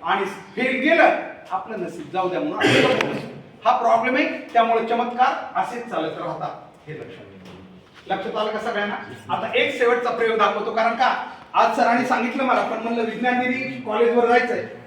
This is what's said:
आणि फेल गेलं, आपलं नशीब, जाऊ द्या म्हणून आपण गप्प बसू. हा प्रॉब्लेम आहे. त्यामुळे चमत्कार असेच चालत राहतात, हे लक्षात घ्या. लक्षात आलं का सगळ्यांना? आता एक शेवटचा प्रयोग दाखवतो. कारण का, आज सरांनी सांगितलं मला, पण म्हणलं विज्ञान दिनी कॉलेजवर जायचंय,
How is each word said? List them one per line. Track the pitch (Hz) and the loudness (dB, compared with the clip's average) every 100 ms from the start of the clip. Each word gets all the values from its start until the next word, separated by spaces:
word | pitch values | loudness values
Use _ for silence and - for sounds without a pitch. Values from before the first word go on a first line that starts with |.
आणि | 165 196 196 | 0 -2 -2
फेल | - - - 254 254 285 | -8 -12 -4 -2 0 2
गेलं, | 330 - - - - - | 6 6 4 -4 -14 -8
आपलं | 185 220 208 | -8 -6 -8
नशीब, | 170 - - | -8 -10 -8
जाऊ | 185 180 | -4 -2
द्या | 165 | -2
म्हणून | 147 - | -4 0
आपण | - - - | 4 6 4
गप्प | 262 - | 4 0
बसू. | - - - - - 226 | -4 -8 -14 -18 -4 2
हा | 247 | 2
प्रॉब्लेम | 240 226 240 269 | 4 4 2 0
आहे. | 311 - - | 0 -2 0
त्यामुळे | 233 226 226 226 | 2 4 2 2
चमत्कार | 233 233 233 254 - - - | 0 -2 2 2 2 -6 -4
असेच | - 240 233 | -4 -6 -6
चालत | 175 160 - | -4 -4 -6
राहतात, | 165 156 180 - - - - | -8 -6 -8 -10 -18 -20 -16
हे | |
लक्षात | 151 156 - 101 | -14 -14 -16 -18
घ्या. | - - - - - - - - 190 | -20 -20 -20 -20 -20 -20 -20 -6 -4
लक्षात | 220 214 | -4 -4
आलं | 214 | -2
का | 208 | -2
सगळ्यांना? | 240 208 208 - - - - | -4 -2 -2 -6 -10 -16 -6
आता | 180 226 247 | -4 -2 0
एक | 285 277 | 0 2
शेवटचा | 240 240 240 | 2 2 0
प्रयोग | - 226 220 | 0 0 2
दाखवतो. | 202 208 - | 2 2 -2
कारण | 220 226 | 0 0
का, | 226 247 - - - - | 2 0 0 -6 -12 -6
आज | 180 226 262 | 2 2 4
सरांनी | 226 247 254 | 2 2 2
सांगितलं | 240 240 269 | 0 -2 -2
मला, | 262 226 | 0 2
पण | 202 220 | 0 -4
म्हणलं | 226 240 | -4 -2
विज्ञान | 226 - 247 247 | -2 -2 0 0
दिनी | 254 247 269 - 214 | 0 -2 -4 -8 -4
कॉलेजवर | 214 233 240 240 | 2 4 4 4
जायचंय, | 240 - 240 - - | 4 2 -4 -6 -12